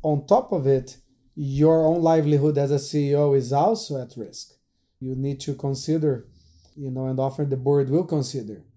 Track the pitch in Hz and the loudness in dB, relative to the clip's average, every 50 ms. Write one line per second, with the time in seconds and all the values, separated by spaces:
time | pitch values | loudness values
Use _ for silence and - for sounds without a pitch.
0 | - 156 151 143 135 - 202 240 254 - 208 170 135 135 139 131 127 - - - | 0 0 -2 -2 2 2 2 2 2 0 -4 -2 2 2 2 0 0 -6 -16 -20
1 | _ _ _ _ _ _ _ - 147 139 135 139 151 160 160 160 160 156 165 175 | _ _ _ _ _ _ _ -10 -8 -6 0 4 4 6 6 6 4 4 2 2
2 | 160 165 165 160 151 147 151 143 139 151 147 143 143 139 143 139 143 - - 151 | 4 4 4 4 4 4 2 4 4 2 2 2 0 0 0 -2 -2 -2 -2 0
3 | 143 143 139 143 147 147 139 139 127 120 135 139 156 196 226 220 - - 147 135 | 0 2 2 2 4 4 4 2 2 2 0 2 2 2 0 0 -4 -8 -8 -8
4 | 123 117 - 120 107 90 - - - _ _ _ _ _ _ _ _ _ _ _ | -8 -10 -12 -14 -14 -12 -12 -18 -18 _ _ _ _ _ _ _ _ _ _ _
5 | 131 127 131 131 135 139 139 135 - - 139 135 - 143 139 135 - - 156 165 | -10 -8 -6 -4 -4 -4 -6 -6 -6 -8 -8 -4 -4 -4 -4 -4 -2 -2 -2 0
6 | 156 151 135 113 - - _ _ _ _ _ _ _ _ _ - 143 135 127 131 | 2 0 0 -2 -6 -16 _ _ _ _ _ _ _ _ _ -12 -10 -8 -6 -6
7 | 131 131 131 131 135 135 131 - 151 143 135 131 127 139 147 143 139 131 135 165 | -4 -4 -2 -2 -2 -2 -2 -4 -4 -2 -4 -2 0 2 2 2 2 2 0 0
8 | 185 - 165 151 135 - - 135 113 104 107 92 - _ _ | 0 0 -2 -2 -2 -2 -6 -8 -10 -10 -14 -16 -18 _ _